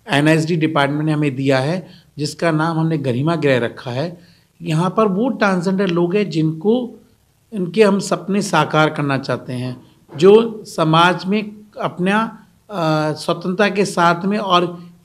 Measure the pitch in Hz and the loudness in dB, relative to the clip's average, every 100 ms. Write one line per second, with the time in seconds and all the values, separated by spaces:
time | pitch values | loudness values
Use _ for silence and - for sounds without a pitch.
0 | - 139 156 160 156 165 156 156 139 147 | -2 2 4 2 0 0 0 0 0 0
1 | 156 151 147 127 139 131 139 185 - - | -2 0 -2 0 0 0 0 -4 -8 -20
2 | _ - 147 - 170 156 165 160 160 160 | _ -8 -8 -4 -2 0 0 0 0 -2
3 | 131 120 151 165 143 123 117 - 127 120 | -2 0 0 0 2 2 0 -6 -8 -6
4 | 170 170 - _ _ - 170 156 185 190 | -6 -10 -20 _ _ -12 -4 -2 0 0
5 | 220 185 254 208 208 185 180 190 196 170 | 0 0 -2 0 0 0 0 0 0 0
6 | 175 208 185 156 160 160 202 247 240 - | 0 0 -2 0 -2 0 0 0 -2 -12
7 | _ _ _ _ _ 214 175 214 208 196 | _ _ _ _ _ -8 -2 2 4 2
8 | - 170 - 202 202 160 151 156 151 151 | 0 -4 -2 -2 0 0 2 2 2 0
9 | 143 135 135 120 - 123 127 123 - _ | -2 -2 -2 -6 -6 -8 -8 -10 -18 _
10 | _ 143 185 220 233 - - - 156 160 | _ 4 8 8 6 -4 -8 -2 2 6
11 | 175 180 185 214 214 - - 262 208 - | 4 2 -2 -4 -4 -12 -18 -8 -8 -2
12 | 185 208 226 - - _ - 202 160 156 | 0 0 -2 -8 -20 _ -12 -4 -2 0
13 | 156 151 - 165 185 185 202 190 196 190 | -2 -4 -4 -4 -4 0 0 0 -2 2
14 | 170 170 196 214 196 175 175 175 - - | 2 2 -2 -4 2 2 2 -4 -16 -6